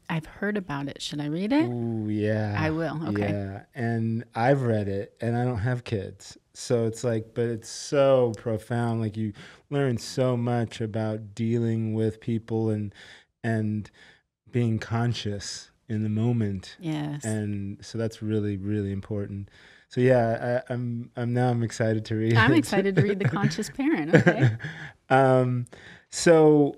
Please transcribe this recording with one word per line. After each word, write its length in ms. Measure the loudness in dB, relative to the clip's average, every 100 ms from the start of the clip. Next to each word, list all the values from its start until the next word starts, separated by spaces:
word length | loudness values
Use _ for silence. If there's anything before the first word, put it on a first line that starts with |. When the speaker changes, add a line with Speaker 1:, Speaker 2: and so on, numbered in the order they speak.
| -6
Speaker 1:
I've 160 | -6 -6
heard 300 | -6 -4 -4
about 320 | -4 -6 -8
it. 120 | -8
Should 200 | -10 -6
I 60 | -4
read 260 | -4 0
it? 140 | 2 2
Speaker 2:
Ooh, 420 | 0 -2 -2 -2
yeah. 460 | 0 0 0 0 -2
Speaker 1:
I 120 | -2
will. 300 | -2 -4 -4 -4
Okay. 200 | -2 -2
Speaker 2:
Yeah. 320 | -2 -4 -10 -12
And 500 | -4 -2 0 -2 -4 -6
I've 280 | 0 2 4
read 260 | 2 0 0
it, 260 | -4 -6 -6
and 160 | -2 0
I 80 |
don't 140 | 0 -2
have 260 | -2 -2
kids. 520 | -4 -6 -6 -12 -20 -20 _
So 320 | -10 -2 0
it's 200 | 0 -2
like, 280 | -2 -2 -4
but 120 | -4
it's 240 | -4 -4 -10
so 640 | -14 -2 2 4 4 2 -2
profound. 640 | -4 -4 -2 -2 -2 -2
Like, 160 | -2 -4
you 160 | -6 -8 -16 -20 -6
learn 280 | 0 0 -2
so 380 | -4 -2 0 0
much 440 | 0 0 -2 -4
about 540 | -6 -4 -4 -4 -8 -4
dealing 580 | 0 0 0 0 -2
with 260 | 0 0 -2
people 500 | -4 -4 -2 -2 0
and, 220 | -2 -4 -10 -20 -20 _ _
and 440 | -2 -2 -2 -4 -6 _ -20 _ _ _ _
being 300 | -2 0 0
conscious 880 | -2 -2 0 -2 -6 -8 -10 -12 -16 _ -8
in 140 | -4
the 60 | -2
moment. 680 | 0 0 0 0 -4 -10 -10
Speaker 1:
Yes. 440 | -6 -6 -6 -6
Speaker 2:
And 580 | -4 -4 -4 -6 -8 -12
so 120 | -10 -6
that's 240 | -6 -6
really, 360 | -4 -2 -2 -4
really 340 | -4 -4 -4
important. 580 | -6 -6 -8 -6 -10 -12 -18 -20 -20 _
So 100 | 2
yeah, 640 | 4 6 4 0 -2 -2 -4
I, 40 |
I'm, 380 | -6 -4 -6 -8 -6
I'm, 180 | -2
now 160 | 0 2
I'm 140 | 2
excited 400 | -2 0 0 0 -2
to 80 |
read 220 | -2 4 6
Speaker 1:
I'm 160 | 6
Speaker 2:
it. 60 | 4
Speaker 1:
excited 360 | 4 0 2
to 80 | 2
read 160 | 2 2
The 100 | 0
Speaker 2:
<laughs> 0 |
Speaker 1:
Conscious 400 | 0 0 -2 -6
Parent, 440 | -2 0 0 4
okay. 360 | 6 6 4 2 0 -8 -14 -16 -10 2
Speaker 2:
Um, 580 | 4 6 6 4 0 -6 -12 -20 -20 _
so, 680 | 2 6 8 10 8 6